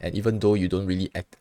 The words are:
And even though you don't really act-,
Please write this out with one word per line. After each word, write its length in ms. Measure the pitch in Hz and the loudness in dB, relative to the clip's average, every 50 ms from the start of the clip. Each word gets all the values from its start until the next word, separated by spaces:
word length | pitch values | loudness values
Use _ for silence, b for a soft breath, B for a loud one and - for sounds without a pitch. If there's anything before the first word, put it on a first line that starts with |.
And 140 | - - - | -8 -6 -4
even 260 | 101 101 113 110 107 | -2 0 0 0 2
though 140 | 104 104 104 | 4 4 4
you 120 | 104 90 | 4 2
don't 200 | 90 90 92 98 | 0 0 0 0
really 240 | 92 92 92 95 - - | 0 -2 -2 -2 -4 -6
act-, 220 | 90 90 _ - _ | -8 -10 _ -12 _